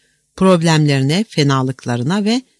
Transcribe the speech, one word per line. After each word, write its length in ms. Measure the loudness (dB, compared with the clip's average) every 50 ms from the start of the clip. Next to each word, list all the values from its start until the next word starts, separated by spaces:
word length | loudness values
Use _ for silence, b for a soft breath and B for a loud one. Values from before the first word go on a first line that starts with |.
| b b b b b b _
problemlerine, 920 | 0 2 2 2 2 2 2 2 2 2 2 2 0 0 0 0 -2 -4 -4
fenalıklarına 920 | -2 -2 0 0 0 0 -2 -4 -6 -8 -8 -6 -6 -4 -4 -4 -4 -2 -2
ve 180 | -2 -2 -4 -6 _ _